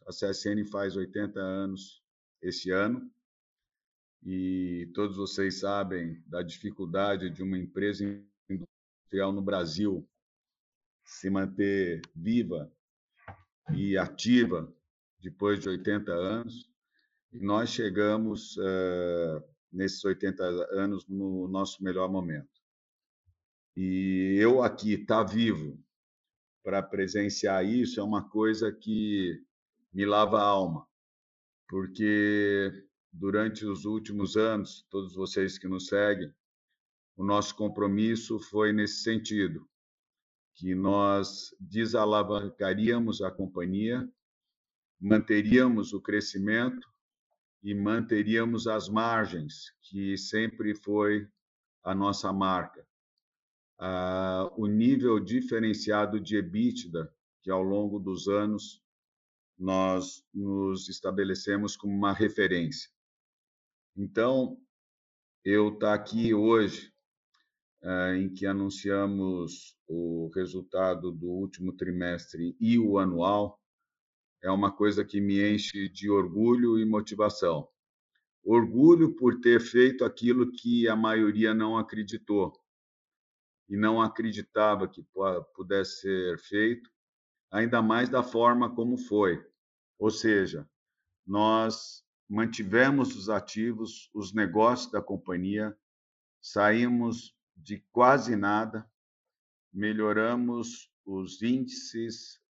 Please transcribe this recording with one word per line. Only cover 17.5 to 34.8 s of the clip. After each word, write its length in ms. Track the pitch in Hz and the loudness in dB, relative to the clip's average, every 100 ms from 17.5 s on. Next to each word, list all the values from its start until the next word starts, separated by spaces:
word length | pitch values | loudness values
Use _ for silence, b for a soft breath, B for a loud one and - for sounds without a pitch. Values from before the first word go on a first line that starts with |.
| 104 117 | 0 0
chegamos, 840 | 117 107 92 104 110 110 123 - - | -2 -2 0 2 2 -2 -4 -8 -6
eh, 840 | 95 95 92 90 87 85 82 78 - _ _ | -2 0 0 -2 -2 -2 -2 -6 -10 _ _
nesses 340 | 90 95 - 101 | -4 -4 -2 -2
oitenta 380 | 92 98 92 90 87 87 | -2 -2 -2 -4 -2 -4
anos 340 | 98 98 98 90 | -2 -2 -4 -8
no 380 | 98 98 92 92 | -6 -4 -4 -4
nosso 360 | 95 95 - | -4 -6 -6
melhor 260 | 95 92 92 | -4 -2 -2
momento. 380 | 95 87 76 71 _ _ _ _ _ _ _ _ _ _ _ _ 92 | -2 -4 -8 -12 _ _ _ _ _ _ _ _ _ _ _ _ -6
E 600 | 92 92 95 95 95 98 | -2 0 0 0 2 4
eu 220 | 113 127 | 6 6
aqui 360 | 120 - 107 101 | 2 0 -2 -2
tá 240 | - 110 | 0 0
vivo 540 | 95 107 117 85 76 - - _ _ _ _ _ _ _ | 0 0 0 0 -6 -14 -20 _ _ _ _ _ _ _
pra 180 | - 98 | -4 -4
presenciar 840 | 95 98 95 104 101 101 104 95 95 | -2 -4 -2 0 -2 0 0 2 2
isso 340 | 120 120 110 | 0 0 -2
é 40 | |
uma 260 | 101 104 98 | -2 -4 -2
coisa 420 | 107 110 107 110 | 0 0 0 -2
que 680 | - 107 110 107 101 90 80 - _ _ _ _ | -4 -4 -2 -2 -2 -2 -6 -12 _ _ _ _
me 140 | 92 101 | -2 2
lava 340 | 104 104 104 | 4 4 4
a 60 | 101 | 4
alma, 420 | 98 92 80 - _ _ _ _ _ _ _ - | 4 2 -4 -10 _ _ _ _ _ _ _ -8
porque 1040 | 95 92 95 107 104 104 104 101 101 98 95 - _ _ | -6 -6 -2 2 2 2 2 2 2 -2 -6 -18 _ _
durante 540 | 87 98 104 110 107 104 | -8 -2 0 0 -4 -8
os 200 | 95 101 | -6 -6
últimos 520 | 110 107 104 95 107 | -6 -6 -6 -2 2
anos, 500 | 110 107 92 - | 2 0 -6 -12